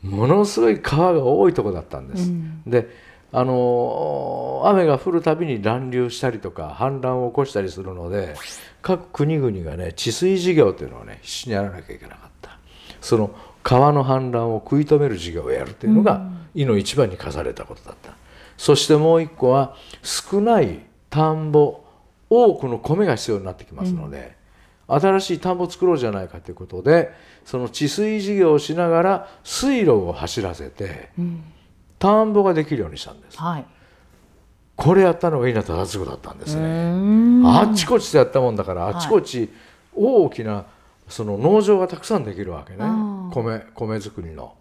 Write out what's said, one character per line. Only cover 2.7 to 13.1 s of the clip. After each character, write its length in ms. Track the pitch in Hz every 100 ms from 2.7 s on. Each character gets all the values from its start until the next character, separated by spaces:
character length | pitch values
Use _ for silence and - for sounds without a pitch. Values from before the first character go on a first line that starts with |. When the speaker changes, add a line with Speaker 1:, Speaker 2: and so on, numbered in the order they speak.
| 120 117 - - - _
Speaker 1:
あ 100 | 123
の 1160 | 127 127 123 123 120 117 151 143 131 127 127 131
ー、 60 | 131
雨 160 | 196 170
が 120 | 135
降 140 | -
る 100 | 170
た 140 | 165 160
び 100 | 170
に 160 | 120
乱 300 | 101 120 131
流 180 | 123 123
し 120 | 117
た 80 | 131
り 100 | 110
と 120 | 95
か、 260 | 85 76 71
氾 220 | 123 139
濫 140 | 127 127 123
を 40 |
起 40 | 120
こ 80 |
し 80 | 135
た 100 | -
り 80 | 95
す 140 | 90
る 100 | 92
の 160 | 92 85
で、 260 | 101 92 76 - - - -
各 280 | - 180 -
国 280 | - 147 156
々 180 | 131 98 80
が 60 | 76
ね、 160 | 90
治 220 | 82 -
水 260 | 110 185 190
事 160 | 175 151
業 140 | 113
っ 40 |
て 120 | 87 65
い 20 |
う 40 |
の 80 | 57
を 40 |
ね、 160 | 104 -
必 120 | -
死 140 | - 127
に 40 |
や 120 | 104
ら 60 | 101
な 120 | 92
き 100 | -
ゃ 20 |
い 60 | -
け 80 | -
な 80 | -
か 120 | -
っ 20 | _
た。 160 | - - _ - - -
そ 160 | -